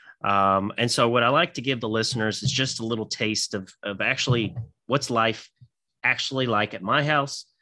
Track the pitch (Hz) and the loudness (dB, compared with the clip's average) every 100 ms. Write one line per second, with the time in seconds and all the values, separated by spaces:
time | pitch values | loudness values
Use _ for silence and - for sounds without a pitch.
0 | - - 101 98 98 98 101 - 120 127 | -20 -8 0 2 4 4 2 -2 0 2
1 | 120 120 120 147 175 - 123 123 110 110 | 4 4 4 4 0 -2 -4 -4 -2 0
2 | 110 117 110 101 - 127 131 - 113 113 | 0 0 -2 0 -2 0 -2 -2 -4 -4
3 | 104 - 110 107 - 104 92 - 104 98 | -6 -4 -2 -2 -2 -6 -8 -12 -10 -4
4 | 107 135 - 120 101 - - _ - 135 | -2 -2 0 0 0 -6 -12 _ -2 -2
5 | - 117 113 110 - _ - _ _ _ | 0 2 2 0 -10 _ -20 _ _ _
6 | 123 123 - 131 127 107 104 107 95 139 | 0 0 -2 -2 0 0 0 -4 0 0
7 | 147 147 143 - - _ | 2 0 0 -6 -14 _